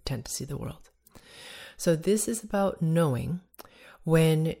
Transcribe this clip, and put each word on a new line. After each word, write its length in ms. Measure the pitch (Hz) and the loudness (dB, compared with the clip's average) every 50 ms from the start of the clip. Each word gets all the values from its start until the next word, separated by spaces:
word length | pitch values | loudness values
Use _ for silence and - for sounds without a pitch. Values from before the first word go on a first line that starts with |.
| - | -8
tend 180 | - 135 - - | -6 -6 -6 -6
to 80 | - | -8
see 140 | - - - | -8 -8 -8
the 100 | 143 143 | -8 -8
world. 340 | 151 - - - - - - _ _ _ _ _ - - - - - - - - - - - - | -8 -8 -10 -10 -12 -18 -20 _ _ _ _ _ -20 -20 -20 -20 -20 -20 -18 -18 -18 -18 -20 -14
So 220 | - - 175 165 156 | -2 0 2 2 2
this 320 | 165 190 208 214 214 - | 2 2 2 2 0 -2
is 160 | 233 220 - | -4 -6 -6
about 360 | 214 - 202 196 190 - - | -4 -2 0 0 0 0 0
knowing 600 | 165 160 160 165 170 147 127 120 123 - 175 180 - _ _ - - - - - - - - - - | 0 2 2 4 2 2 2 0 -2 -4 -6 -6 -8 _ _ -20 -20 -20 -20 -20 -20 -20 -20 -10 0
when 500 | 160 160 160 160 160 160 156 160 165 - - | 2 4 6 6 6 4 4 2 0 -2 -6